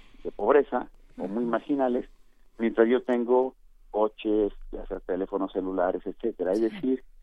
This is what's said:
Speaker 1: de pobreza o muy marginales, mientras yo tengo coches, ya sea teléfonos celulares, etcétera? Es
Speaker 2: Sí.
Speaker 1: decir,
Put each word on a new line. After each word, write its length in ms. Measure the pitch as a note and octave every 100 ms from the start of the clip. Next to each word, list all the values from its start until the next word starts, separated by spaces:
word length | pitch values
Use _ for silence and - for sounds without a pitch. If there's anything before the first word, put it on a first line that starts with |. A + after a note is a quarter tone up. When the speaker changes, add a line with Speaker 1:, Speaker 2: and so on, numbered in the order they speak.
| - -
Speaker 1:
de 80 | -
pobreza 560 | - G#2+ D3 C3+ B2 - - - -
o 80 | F#2+
muy 180 | A2
marginales, 640 | A#2+ A#2 - C#3 C3 B2+ - - - - - -
mientras 300 | A2+ G#2+ A2+
yo 140 | B2
tengo 520 | B2 A#2+ A#2+ B2+ C3 - - - -
coches, 640 | G#2 G#2+ - A2 G#2+ G2+ - -
ya 160 | - -
sea 140 | F#2+
teléfonos 520 | - F2+ F#2+ G2 F#2+
celulares, 540 | G2 F#2 F#2 F2+ F2+ F#2+
etcétera? 460 | - A2+ - F2+
Es 80 | G#2
Speaker 2:
Sí. 100 | A2
Speaker 1:
decir, 340 | G#2+ B2+ C3 - -